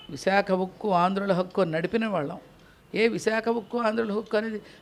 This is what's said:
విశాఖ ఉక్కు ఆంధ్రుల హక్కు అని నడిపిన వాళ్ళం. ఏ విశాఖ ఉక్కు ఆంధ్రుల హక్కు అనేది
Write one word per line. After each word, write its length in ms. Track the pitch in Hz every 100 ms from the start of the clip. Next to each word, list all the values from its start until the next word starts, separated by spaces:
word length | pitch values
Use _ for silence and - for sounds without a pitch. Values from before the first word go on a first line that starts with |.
| -
విశాఖ 420 | 139 185 196 196
ఉక్కు 380 | 185 185 - 214
ఆంధ్రుల 420 | 175 180 196 196
హక్కు 300 | 180 180 202
అని 80 | 175
నడిపిన 360 | 156 175 226 226
వాళ్ళం. 320 | 180 143 185 - - - - -
ఏ 140 | 196 233
విశాఖ 400 | 202 214 220 226
ఉక్కు 320 | 233 196 240
ఆంధ్రుల 320 | 220 226 226
హక్కు 240 | 208 - 214
అనేది 260 | 226 208 - -